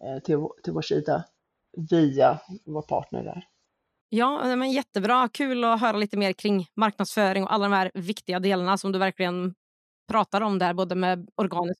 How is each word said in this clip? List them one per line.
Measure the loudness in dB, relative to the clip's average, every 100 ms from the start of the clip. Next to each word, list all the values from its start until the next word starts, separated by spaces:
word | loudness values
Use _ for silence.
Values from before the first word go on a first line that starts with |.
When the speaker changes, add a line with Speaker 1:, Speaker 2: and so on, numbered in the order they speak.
Speaker 1:
eh, | -10 -8
till, | -2 -2 -2 -8
till | -8
vår | -6
sida | -2 -2 0 -2 -4 _ _ _ _ -10 0
via | 4 4 6 4 4 -6 -18 -10
vår | -8
partner | -4 -4 -4 -8
där. | -8 -12 -16 _ _ _ _ _ -4
Speaker 2:
Ja, | 0 0 0 -2 -2
men | 0
jättebra. | -2 -2 -2 2 2 2
Kul | 0 -2 0
att | 2 2
höra | 2 0
lite | -2 0
mer | -2
kring | 0 0 0 -2 0
marknadsföring | 0 0 -4 2 2 2
och | 0
alla | 0 2
de | 2
här | 0
viktiga | -4 -8 -8 -4 -2
delarna | 0 0 0 0
som | 0
du | 0
verkligen | 0 0 -2 -2 -4 -6 _ _ _ _ -4
pratar | 0 0 0
om | 0 2
där, | 2
både | 0 -2 0
med | 0 0 -4 -4
organisk | -2 -2 -4 -6